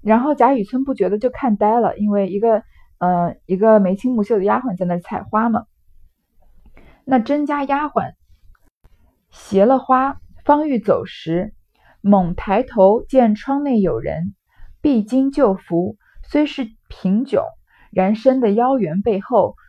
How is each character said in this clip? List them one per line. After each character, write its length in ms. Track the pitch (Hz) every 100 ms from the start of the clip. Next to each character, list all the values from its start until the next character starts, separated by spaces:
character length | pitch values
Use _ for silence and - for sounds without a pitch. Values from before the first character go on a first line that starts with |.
然 180 | 208 220
后 160 | 277 285
贾 180 | 247
雨 100 | 269
村 200 | 202 254
不 100 | 277
觉 160 | 262 185
得 80 | 208
就 120 | 247
看 260 | 254 262 208
呆 240 | 208 233
了， 180 | 214 -
因 120 | 208
为 200 | 202 190
一 100 | 196
个， 240 | 226 220 - - _ _
呃， 360 | 180 180 175 - -
一 120 | 185
个 220 | 220 214
眉 160 | 190 196
清 180 | 254
目 80 | 240
秀 140 | 202 220
的 60 |
丫 160 | 190 214
鬟 180 | 254 180
在 80 | 180
那 100 | 175
儿 40 |
采 240 | 175 214
花 260 | 185 214 233
嘛。 160 | 214 - _ _ - - _ _ _ _ - - - - _ -
那 120 | 262
甄 260 | 226 294 294
家 180 | 285
丫 220 | 277 277 294
鬟 280 | - - - _ _ - - _ _ _ _ _ _ _
携 360 | - - 196 208
了 120 | 262
花， 400 | - 254 269 277 - -
方 240 | - 294 302
欲 120 | 247
走 260 | 202 170 -
时， 480 | - - 170 214 - _ _ _ _
猛 320 | 196 202 175
抬 300 | 180 - 202
头 400 | 254 233 190 226
见 320 | - 262 233 214
窗 260 | - 277
内 180 | 294 233
有 200 | 190 113
人， 340 | - 143 180 - _ _ - -
必 220 | 302 247
经 260 | 208 262 269
旧 240 | 277 247
服， 440 | 190 - 170 185 214 _ -
虽 240 | - 294 294
是 200 | - 226 - _
贫 340 | - 185 202
窘， 200 | 269 - - - _ _ _
然 240 | - 190 220
生 240 | 269 262
的 120 | 233
腰 280 | 202 247 269
圆 240 | 175 170
背 160 | 233 196
后， 360 | - 233 175 -